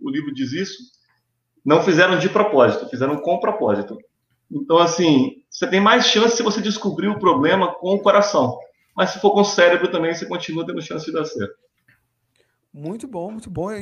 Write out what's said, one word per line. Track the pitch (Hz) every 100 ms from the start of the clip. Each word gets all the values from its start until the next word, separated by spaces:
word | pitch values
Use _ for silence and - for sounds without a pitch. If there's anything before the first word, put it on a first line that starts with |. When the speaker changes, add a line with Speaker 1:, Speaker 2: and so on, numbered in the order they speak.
Speaker 1:
o | -
livro | 143 147
diz | 131 127
isso, | 156 190 - 247 _ _ _ _ _ _ _
não | 135 160
fizeram | 196 160 185 156
de | 185
propósito, | 208 196 139 120 - -
fizeram | 123 135 151
com | 170 -
propósito. | 139 - 113 101 101 110 - _ _ _ -
Então, | 139 139 165
assim, | 165 175 170 139 131 - _
você | - 160
tem | 185
mais | 208 247 -
chance | 214 233 -
se |
você | 214 214
descobrir | 208 208 196 165 196
o | 208
problema | 185 139 151 190 175 -
com | 180
o | 196
coração. | 202 196 202 156 123 - - _ _ -
Mas | 185
se | -
for | 202
com | 202
o | 202
cérebro | - 175 175 180
também, | 180 165
você | 165 185
continua | 175 - 160 170
tendo | 170
chance | 156 160 156
de |
dar | 160 151
certo. | - 98 - _ _ _ _ _ _ _ _ _ _ _
Speaker 2:
Muito | 143 151 226 262
bom, | 190 180
muito | 220 -
bom. | 170 185 214